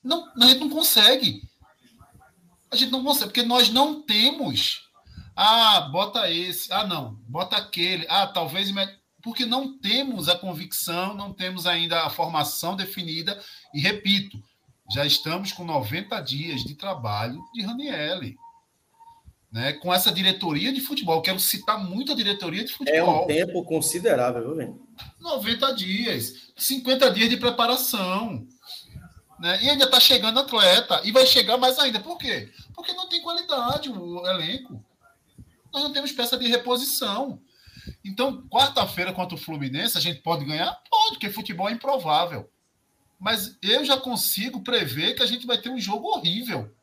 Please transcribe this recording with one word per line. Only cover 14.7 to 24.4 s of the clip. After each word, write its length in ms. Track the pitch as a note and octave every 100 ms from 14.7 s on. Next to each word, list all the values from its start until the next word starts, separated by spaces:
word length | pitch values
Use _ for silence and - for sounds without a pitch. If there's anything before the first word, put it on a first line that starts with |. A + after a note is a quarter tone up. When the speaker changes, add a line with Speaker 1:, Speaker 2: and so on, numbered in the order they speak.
| _ -
Speaker 1:
já 140 | C#3 C#3+
estamos 460 | - D#3+ F3 G3
com 120 | -
noventa 580 | E3+ D3 G#2+ E3 G3+ A3
dias 420 | C3 C#3 E3 C3+
de 120 | A2+ C#3+
trabalho 680 | G3 F3+ A2+ G#2 A#2 C#3 -
de 80 | A#3+
Ranieri, 720 | G3+ B3 D4 E3+ D3+ F#3 B2+ - - _ _ _ _ _ - - - _ _
né? 220 | A2+ C3
Com 180 | C#3+ F3
essa 200 | F3+ F#3
diretoria 600 | E3+ F#3+ F#3+ F3 D3 A3+
de 80 | C4+
futebol. 420 | - D4 F3+ D#3+
Quero 160 | F#3+ F#3+
citar 440 | - G3 - G#3+
muito 280 | F#3 G3 C#4
a 40 | C#4+
diretoria 480 | G3+ G3+ F3+ -
de 80 | -
Speaker 2:
É 300 | - C#3+ D#3+
um 40 | F3
Speaker 1:
futebol. 180 | D#3+ D3
Speaker 2:
tempo 380 | D3+ F3+ D#3+
considerável, 800 | E3+ D#3+ - F3 G#3+ C#3 B2 A#2+